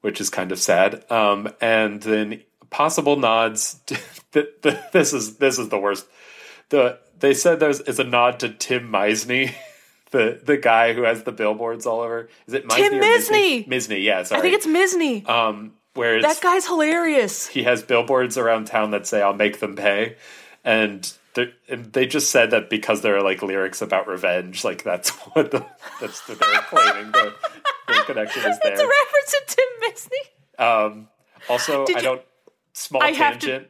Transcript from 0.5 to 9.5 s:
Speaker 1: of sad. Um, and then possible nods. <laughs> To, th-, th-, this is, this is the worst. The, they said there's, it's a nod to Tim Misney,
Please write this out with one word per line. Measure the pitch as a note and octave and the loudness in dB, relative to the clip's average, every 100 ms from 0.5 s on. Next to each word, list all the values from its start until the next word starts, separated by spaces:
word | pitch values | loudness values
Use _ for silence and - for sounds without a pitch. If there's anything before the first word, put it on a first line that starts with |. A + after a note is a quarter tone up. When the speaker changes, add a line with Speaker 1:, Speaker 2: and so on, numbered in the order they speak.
Speaker 1:
of | F2+ | -4
sad. | - F2 G2 G#2 _ | 2 4 4 0 _
Um, | A#2 G#2+ G2+ G#2+ - | 2 2 2 -4 -4
and | A#2 A2+ G#2+ G#2 | 0 2 0 -4
then | G#2+ G#2+ G#2 A2+ _ _ _ | -2 0 0 -8 _ _ _
possible | - D3+ D#3 D3 C#3+ | -2 0 0 0 2
nods. | B2 A2+ A2+ G#2+ - - | 4 2 2 -2 -8 -8
<laughs> | - | -10
To, | - - - _ | -10 -10 -20 _
th-, | D3+ D3 - | 0 0 -2
th-, | D3+ D3 - | -2 -2 0
this | F#3 D3 | 0 2
is, | C#3 G#2+ A2 | -2 -6 0
this | C#3 B2+ | 0 0
is | A2 | -4
the | G#2 | -2
worst. | G2+ G2 - _ - - - - _ | -2 -4 -8 _ -20 -20 -20 -20 _
The, | D3 B2 - _ _ | 2 2 0 _ _
they | C#3 | 2
said | C3+ F3 E3 | 4 4 4
there's, | D3+ C#3+ | 2 0
it's | - B2+ | -4 -4
a | |
nod | B2+ B2 B2 B2 | 0 2 2 0
to | A#2+ | -8
Tim | G#2+ - B2 A#2 | -6 -4 -4 -2
Misney, | G#2 G#2 G#2+ G#2+ B2+ C3+ | -2 0 0 -2 -2 -2